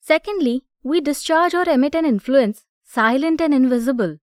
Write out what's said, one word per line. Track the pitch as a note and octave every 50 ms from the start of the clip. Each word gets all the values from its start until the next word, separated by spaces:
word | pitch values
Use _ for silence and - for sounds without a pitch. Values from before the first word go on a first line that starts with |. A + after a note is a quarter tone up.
Secondly, | _ - D#4 D#4+ _ - G#4 G4 E4 B3 A#3 C4 - _ _ _ _
we | B3+ D4 F4
discharge | D4 C#4+ D4 - - - D#4+ D#4+ E4+ F4 E4
or | F4 F4+ F4
emit | D#4 B3 C4 D4 C#4+
an | E4 D#4+
influence, | D#4 A#3+ G3 - - C4 C#4 B3+ G3+ G#3+ - _ _ _ _ _
silent | _ - B3 A3 A3 A#3 C4+ C#4+ E4 E4 D#4
and | E4 D#4+ C#4+
invisible | C4+ B3+ C4 B3 A#3+ A#3 B3 C#4 A#3+ A3 F3 D#3 D3+